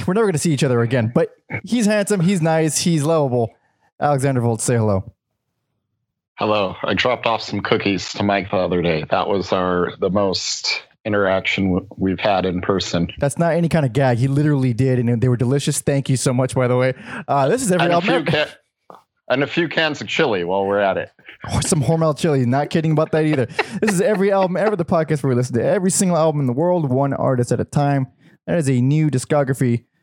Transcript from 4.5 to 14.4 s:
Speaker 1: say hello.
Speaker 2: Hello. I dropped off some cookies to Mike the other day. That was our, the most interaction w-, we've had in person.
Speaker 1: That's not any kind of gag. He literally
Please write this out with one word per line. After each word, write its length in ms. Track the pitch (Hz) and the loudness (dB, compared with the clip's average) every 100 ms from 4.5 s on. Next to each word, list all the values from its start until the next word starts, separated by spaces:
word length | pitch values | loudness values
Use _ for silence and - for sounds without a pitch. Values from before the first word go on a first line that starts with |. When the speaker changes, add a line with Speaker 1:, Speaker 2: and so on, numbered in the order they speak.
| 113 | 0
Speaker 1:
say 160 | - 120 | 0 2
hello. 360 | 107 95 - - _ _ _ _ _ _ _ _ _ _ _ - | 2 0 -4 -14 _ _ _ _ _ _ _ _ _ _ _ -6
Speaker 2:
Hello. 380 | 104 107 95 92 | -2 0 0 -4
I 120 | - | -4
dropped 320 | 98 127 117 120 | -2 0 0 -2
off 160 | 113 | -4
some 180 | - 101 | -4 -6
cookies 520 | - 110 101 92 - | -2 0 0 -2 -4
to 80 | - | -4
Mike 280 | 101 98 95 | 0 0 0
the 60 | 101 | -2
other 260 | 90 90 | 0 0
day. 220 | 87 80 76 | 0 0 0
That 180 | 95 - | -2 0
was 240 | 101 87 | -2 0
our, 400 | 95 92 90 87 - | 0 0 0 -2 -2
the 100 | 95 | -2
most 720 | 98 101 87 - - - - - _ | 0 0 -2 -4 -6 -4 -6 -8 _
interaction 680 | 110 104 98 95 - - 95 | -4 0 2 0 -2 -2 0
w-, 120 | 92 92 - | 0 -4 -4
we've 220 | 95 92 | -2 0
had 240 | 107 95 92 | 0 0 0
in 140 | 90 | -2
person. 480 | 92 95 - 87 87 - | -2 -2 -2 -2 -2 -2
Speaker 1:
That's 200 | 143 - | -4 0
not 160 | 170 | 0
any 140 | 160 170 | 0 0
kind 160 | 165 135 | 0 0
of 60 | |
gag. 260 | 107 131 120 | 2 2 2
He 80 | 135 | 0
literally 460 | 139 | 0